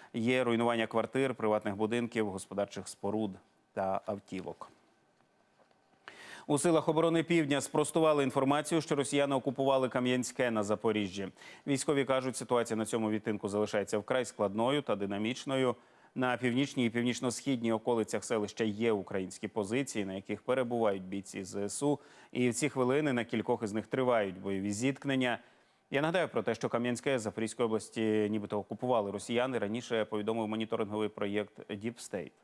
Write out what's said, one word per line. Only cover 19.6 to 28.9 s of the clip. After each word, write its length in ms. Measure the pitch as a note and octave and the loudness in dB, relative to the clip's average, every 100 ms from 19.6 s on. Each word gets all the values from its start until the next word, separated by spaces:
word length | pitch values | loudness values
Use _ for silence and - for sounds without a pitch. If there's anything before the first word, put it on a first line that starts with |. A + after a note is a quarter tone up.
| G2 B2 C3+ A2 | -2 -2 -2 -4
на 100 | G2 | -4
яких 280 | F#2+ G2 G#2 | -6 -6 -6
перебувають 600 | - C3 A#2+ A#2+ A2 G2 | 0 0 0 2 0 0
бійці 420 | F#2 G2 G2 G2 | -6 -8 -8 -10
З 120 | F#2+ G2+ | -8 -6
С 260 | G2+ - | -4 -2
У. 160 | C#3+ C#3 - - - | -2 -2 -6 -20 -8
І 180 | B2 B2 | 0 0
в 40 | |
ці 140 | A2+ D3 | 2 -2
хвилини 440 | C3+ B2 C#3 D3+ | 0 2 2 2
на 120 | B2 | 0
кількох 380 | A2+ A#2 A2 A#2+ | 0 -2 0 -2
із 100 | A2 | -2
них 140 | G#2+ - | -4 -2
тривають 540 | C3 B2+ A#2 G2 F#2 | 0 2 4 2 -2
бойові 320 | G2 G2 G2+ | -4 -2 -2
зіткнення. 640 | G#2 C3 C3+ C#3+ C3+ B2+ A2+ - _ _ _ _ | 0 -2 0 -2 0 0 -2 -8 _ _ _ _
Я 100 | C3+ | 0
нагадаю 280 | D#3 F3 D3 | 0 0 0
про 140 | A#2 | 0
те, 120 | G#2+ | -2
що 140 | A#2+ B2 | -2 -2
Кам'янське 500 | A#2 B2 A#2+ C#3+ C3 | 0 0 -2 0 0
Запорізької 460 | G#2+ A2 A2 - | -2 -4 -6 -2
області 640 | A#2 A2 - A#2+ A2 G#2+ G#2 | 0 0 -4 -2 2 2 2
нібито 280 | G#2+ G2+ G#2 | -2 -2 -6
окупували 520 | - A2 B2+ | -6 -6 0